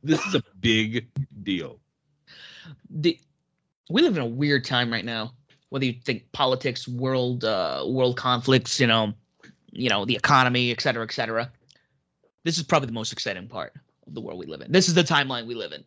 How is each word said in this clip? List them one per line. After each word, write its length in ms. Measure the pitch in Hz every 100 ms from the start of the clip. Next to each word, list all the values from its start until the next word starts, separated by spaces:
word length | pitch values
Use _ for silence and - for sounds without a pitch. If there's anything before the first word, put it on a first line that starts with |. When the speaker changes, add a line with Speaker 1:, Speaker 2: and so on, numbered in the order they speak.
Speaker 1:
this 220 | 139 156 -
is 100 | 190
a 80 | - 95
big 480 | 117 110 110 117 117 - 135 107
deal. 360 | 101 90 78 - _ _ _ _ _ - - - 165 147 -
Speaker 2:
The, 300 | 151 160 - _ _ _ _ _ _ _
we 100 | 190
live 160 | 330 180
in 60 |
a 20 | 120
weird 400 | 120 147 143 127
time 260 | 123 120
right 140 | 113 104
now, 280 | 113 110 - _ _ _
whether 160 | 135 131
you 80 |
think 380 | 123 - 117 _
politics, 560 | - 131 131 139 131 -
world, 580 | 123 131 131 123 123 113
uh, 380 | 101 80 67 69
world 300 | 131 127 127
conflicts, 640 | 127 123 127 131 123 -
you 80 | 123
know, 260 | 113 107 104 _ _ - _ _
you 160 | - 127
know, 140 | 101
the 120 | 101 117
economy, 560 | - 139 127 123 123
et 100 | 117
cetera, 220 | 147 117
et 100 | 113
cetera. 380 | - 113 113 123 - _ _ _ _ _ _ _ _
This 140 | 160 170
is 60 |
probably 240 | 156 160 117
the 60 |
most 180 | 113 110
exciting 360 | - - 95 101
part 280 | 117 69 - _ _ -
of 80 | 113
the 60 |
world 180 | - 90
we 80 | 82
live 140 | 78
in. 100 | 64
This 160 | 175 185
is 80 | 170
the 80 |
timeline 420 | 160 156 135 123 117
we 80 |
live 200 | 120 87
in. 100 | 73